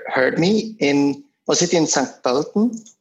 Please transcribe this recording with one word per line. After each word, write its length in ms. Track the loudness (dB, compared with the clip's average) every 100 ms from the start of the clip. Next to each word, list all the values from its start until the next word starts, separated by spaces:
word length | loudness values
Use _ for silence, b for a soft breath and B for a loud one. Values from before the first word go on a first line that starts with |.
| -2
heard 300 | 0 0 2
me? 380 | 2 0 -2 -2
In, 460 | 0 2 2 -2 -12 _ -4
was 160 | 0
it 100 | 2
in 120 | 2
Sankt 380 | 2 0 -2 -4
Pölten? 560 | -2 -2 -2 0 0 -2 -14 _